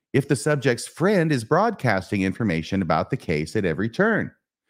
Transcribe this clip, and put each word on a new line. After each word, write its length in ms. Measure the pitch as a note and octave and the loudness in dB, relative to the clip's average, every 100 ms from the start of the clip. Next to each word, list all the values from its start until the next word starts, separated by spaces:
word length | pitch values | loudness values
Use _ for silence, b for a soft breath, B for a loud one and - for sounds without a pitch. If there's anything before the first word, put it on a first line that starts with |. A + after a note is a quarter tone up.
| _ | _
if 160 | C3+ C3+ | -2 0
the 80 | D3 | 0
subject's 500 | D#3 D3 C3+ A#2+ - | 0 0 0 -2 -4
friend 460 | - F3+ G3+ D#3+ | -2 2 2 2
is 100 | C#3 | 0
broadcasting 800 | A2 D#3+ A3+ G3+ B2 F#2+ - G#2 | 0 2 2 0 0 0 0 -2
information 600 | F#2+ F#2+ A2+ E2 D#2 G2 | 0 0 0 0 -2 -2
about 280 | E2 D#2+ - | 0 0 0
the 60 | - | -4
case 400 | - D2+ D#2 A2 | -2 -2 -2 -2
at 80 | |
every 240 | F#2 D#2+ A2+ | -2 -2 -2
turn. 420 | - G#3+ F#3+ E2 - _ _ _ | 0 0 0 -4 -10 _ _ _